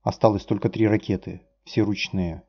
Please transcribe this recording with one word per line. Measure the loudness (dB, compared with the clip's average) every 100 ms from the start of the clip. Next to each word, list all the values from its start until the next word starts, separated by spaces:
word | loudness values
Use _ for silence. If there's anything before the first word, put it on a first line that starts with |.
Осталось | -4 2 2 2 -2
только | -2 -2
три | 2 2
ракеты, | 2 0 -4 -4 -14 _ _
все | -4 0
ручные. | 0 0 -4 -2 -2 -6